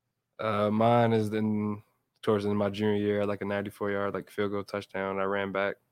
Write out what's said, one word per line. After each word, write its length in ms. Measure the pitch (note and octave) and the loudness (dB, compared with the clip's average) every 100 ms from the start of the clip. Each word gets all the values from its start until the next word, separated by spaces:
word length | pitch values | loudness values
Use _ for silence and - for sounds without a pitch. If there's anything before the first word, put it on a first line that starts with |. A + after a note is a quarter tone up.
| _ _ _ - | _ _ _ -6
Uh, 300 | A2 G#2 G#2 | -2 2 2
mine 420 | G#2+ A2+ A#2+ A#2 | 4 6 6 6
is 160 | A2+ G#2+ | 4 2
in, 480 | G#2+ A2 G#2+ G#2 G#2 - _ _ _ | 0 0 0 -2 -4 -10 _ _ _
towards 220 | - G#2 | 0 2
the 60 | G#2 | 2
end 60 | G#2 | 0
of 20 | |
my 120 | G2+ | 0
junior 260 | G2 G#2+ G#2 | 0 0 2
year, 300 | G#2 G2+ G2+ | 0 0 -2
like, 160 | G2+ | -2
a 20 | |
ninety-four 460 | G2 G2+ G2+ - G#2 | -4 -4 -4 -6 -4
yard, 240 | G2+ G2+ | -2 -2
like, 160 | F#2+ F2 | -4 -6
field 220 | - G#2 | -4 -4
goal 120 | G2+ | -4
touchdown. 540 | G2 G2+ - G2 G2 G2 | -6 -8 -6 -4 -4 -2
I 60 | |
ran 280 | F#2+ G2+ G2 | 0 0 -2
back. 240 | F#2+ G2 - _ | -2 -2 -4 _